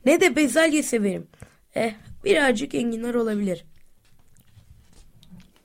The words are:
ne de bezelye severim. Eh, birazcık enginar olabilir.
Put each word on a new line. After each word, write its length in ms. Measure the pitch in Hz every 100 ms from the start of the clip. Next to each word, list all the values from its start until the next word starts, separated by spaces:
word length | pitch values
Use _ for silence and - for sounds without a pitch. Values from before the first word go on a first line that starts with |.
| 240
ne 160 | 339
de 140 | 359 262
bezelye 480 | 285 269 330 302
severim. 440 | - 233 202 175 165 - - _ _ -
Eh, 180 | 226 214 - - -
birazcık 500 | 330 277 214 285 277
enginar 380 | 240 226 233
olabilir. 520 | 240 226 208 202 170 - - - _ _ - _ - _ - - - _ - - - - 180 - _